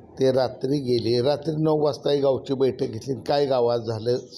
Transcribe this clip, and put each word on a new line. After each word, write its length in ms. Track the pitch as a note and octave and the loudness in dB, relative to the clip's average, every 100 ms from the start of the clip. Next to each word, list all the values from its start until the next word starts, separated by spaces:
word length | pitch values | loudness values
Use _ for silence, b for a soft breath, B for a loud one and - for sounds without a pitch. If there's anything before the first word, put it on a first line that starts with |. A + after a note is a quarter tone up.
| - - | -14 0
ते 140 | C3 | 2
रात्री 460 | B2+ B2 - C3+ D3 | 4 0 -2 -4 -2
गेले, 440 | B2 A#2+ G#2+ A#2+ | 0 0 2 2
रात्री 340 | B2+ C#3+ D3+ D3+ | 2 0 -2 -2
नऊ 260 | D#3 D3+ | 0 2
वाजताही 360 | D3 C3 D3 C#3+ | 0 0 0 2
गावची 340 | C#3 B2 - | 2 0 -2
बैठक 320 | C3 C3 - C3 | 0 0 0 -4
घेतली, 280 | A2 C3 | -6 -8
काय 320 | A#2+ - D3 C#3+ | -6 -2 0 2
गावात 320 | C3 A#2+ A#2+ | 2 2 0
झालं 380 | A2+ A2 A2+ B2+ - | -2 -4 -2 -2 -4